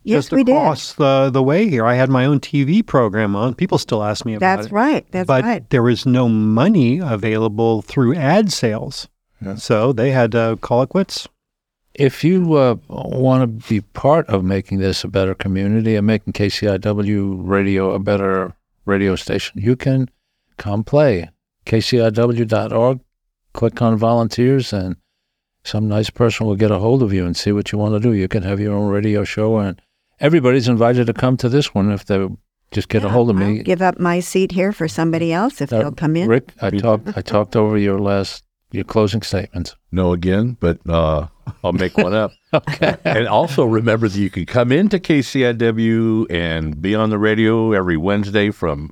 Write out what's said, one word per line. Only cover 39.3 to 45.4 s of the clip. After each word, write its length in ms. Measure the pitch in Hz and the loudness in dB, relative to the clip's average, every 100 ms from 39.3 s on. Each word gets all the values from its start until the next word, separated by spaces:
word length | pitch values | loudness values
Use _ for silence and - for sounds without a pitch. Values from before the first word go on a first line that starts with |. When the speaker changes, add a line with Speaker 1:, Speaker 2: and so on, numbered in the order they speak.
| 95 - 90 87 - _ | -6 -6 -8 -10 -12 _
Speaker 4:
No 220 | 90 90 | 0 0
again, 420 | 90 92 98 120 117 | 2 2 0 0 -2
but, 200 | 85 85 87 | -2 -2 -2
uh, 380 | 82 80 76 76 - - - | 0 2 0 -4 -12 -16 -8
I'll 100 | 92 | -4
make 260 | 87 90 - | -2 -2 0
one 160 | 90 | 0
up. 180 | 107 104 - | 0 -2 -6
Speaker 3:
<laughs> 40 | _ | _
Okay. 420 | 156 - - 156 165 | -4 -4 -2 -2 -2
Speaker 4:
And 220 | - 117 117 | -2 0 2
also 360 | 107 160 139 | 0 2 2
remember 440 | 120 110 113 113 113 | 2 2 2 2 0
that 100 | 98 | 0
you 100 | 98 | -2
can 140 | 95 | -4
come 280 | 80 127 120 | -2 0 2
into 260 | 147 208 185 | 2 2 0
K 240 | - 147 | 0 0
C 240 | - 139 | 0 0